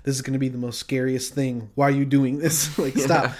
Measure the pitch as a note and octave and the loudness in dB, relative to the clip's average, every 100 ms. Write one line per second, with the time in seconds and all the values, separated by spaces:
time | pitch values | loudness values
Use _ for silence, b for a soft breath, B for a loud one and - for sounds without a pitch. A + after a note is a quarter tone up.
0 | C#3 C3 C3 C3+ C3 B2+ A#2+ A#2 - C3 | -4 -4 -2 -2 -2 -4 -6 -8 -4 -2
1 | C3 B2+ - C#3+ C3 A#2+ A2 - C#3+ C#3 | 0 -2 -4 -2 -2 -4 -6 0 2 2
2 | C#3 C#3 C3 C#3+ D#3+ D#3 - - C#3+ C3+ | 4 4 2 2 0 0 -2 -2 -2 0
3 | C3+ D#3+ C3 | 2 4 2